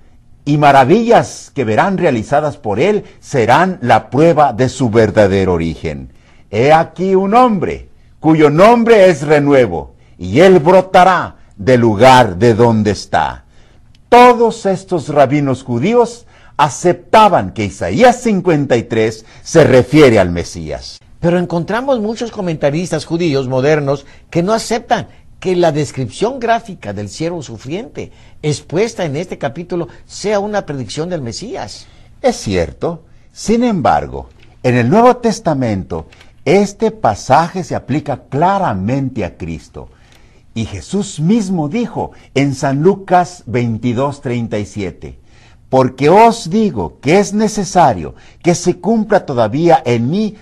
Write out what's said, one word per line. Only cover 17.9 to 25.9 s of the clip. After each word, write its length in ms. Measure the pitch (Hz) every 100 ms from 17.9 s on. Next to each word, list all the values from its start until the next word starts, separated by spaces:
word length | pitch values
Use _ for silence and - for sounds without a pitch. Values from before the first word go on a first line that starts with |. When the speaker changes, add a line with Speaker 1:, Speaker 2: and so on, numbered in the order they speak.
| 117 247 247
Speaker 1:
cincuenta 640 | 233 196 185 151 139 123
y 60 |
tres 420 | - 110 110 - - -
se 220 | - 165
refiere 540 | 143 127 117 151 139 110
al 120 | 90
Mesías. 680 | 85 82 90 78 71 - - _ -
Speaker 2:
Pero 180 | 170 180
encontramos 640 | 175 170 165 220 269 254
muchos 300 | 208 226 233
comentaristas 720 | 214 180 156 147 151 180 156
judíos 440 | - 170 175 139 127
modernos 580 | 131 139 156 139 143 - - -
que 120 | 165
no 120 | 180
aceptan 540 | 220 - 226 240 220 127 - - -
que 160 | 185
la 160 | 180 170
descripción 680 | 147 139